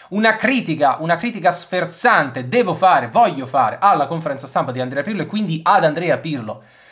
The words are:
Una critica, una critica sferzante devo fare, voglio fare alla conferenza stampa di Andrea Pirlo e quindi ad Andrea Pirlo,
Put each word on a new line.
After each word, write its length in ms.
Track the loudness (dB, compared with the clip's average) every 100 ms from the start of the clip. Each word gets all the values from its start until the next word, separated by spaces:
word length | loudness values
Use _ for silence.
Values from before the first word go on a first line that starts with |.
| -8
Una 260 | 0 2 2
critica, 600 | 0 0 -2 2 2 2
una 160 | 0 -2
critica 360 | -2 -2 0
sferzante 960 | 0 -2 -4 -4 0 2 4 2 -4 -2
devo 240 | 0 0
fare, 340 | 2 4 4 2
voglio 380 | 2 2 0 -2
fare 320 | 0 0 2
alla 280 | 2 2 0
conferenza 380 | -4 -4 -6 -4
stampa 280 | -4 -2
di 80 | -4
Andrea 220 | -4 -4
Pirlo 180 | -4 -4
e 40 | -4
quindi 360 | -4 -2 -2
ad 220 | 2 4 4
Andrea 320 | 0 0 -2
Pirlo, 440 | -2 -8 -8 -12 -16 _ -20